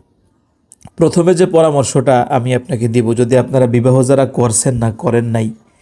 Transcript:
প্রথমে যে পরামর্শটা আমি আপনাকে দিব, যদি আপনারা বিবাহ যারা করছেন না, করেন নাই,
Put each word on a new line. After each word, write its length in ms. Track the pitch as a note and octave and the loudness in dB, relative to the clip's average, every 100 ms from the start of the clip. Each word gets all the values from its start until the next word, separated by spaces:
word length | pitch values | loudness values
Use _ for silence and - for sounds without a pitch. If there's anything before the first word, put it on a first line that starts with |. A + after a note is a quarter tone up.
| _ _ _ _ _ _ _ _ - - | _ _ _ _ _ _ _ _ -18 -2
প্রথমে 380 | D#3+ F3 E3+ | 0 2 2
যে 120 | E3+ F3+ | 2 2
পরামর্শটা 800 | D#3+ D#3+ C#3+ B2 C#3+ B2+ B2+ B2+ | 2 2 2 0 0 2 0 0
আমি 240 | C3 B2 | -2 -2
আপনাকে 340 | B2 - A#2 A#2 | -4 -4 -4 -2
দিব, 260 | A#2+ A2+ | 0 0
যদি 220 | A#2 B2 B2+ | 0 0 0
আপনারা 300 | A#2+ C3+ B2+ | 0 0 0
বিবাহ 360 | A#2+ B2+ C3 | 2 2 2
যারা 240 | B2 C3+ C3+ | 2 2 0
করছেন 480 | - A#2+ A2 C#3 | -2 -2 -2 -2
না, 180 | A#2+ A2+ | -2 -4
করেন 320 | G#2 - A#2 | -4 -2 -2
নাই, 260 | A#2 A2+ A2+ - _ _ | -2 -2 -4 -8 _ _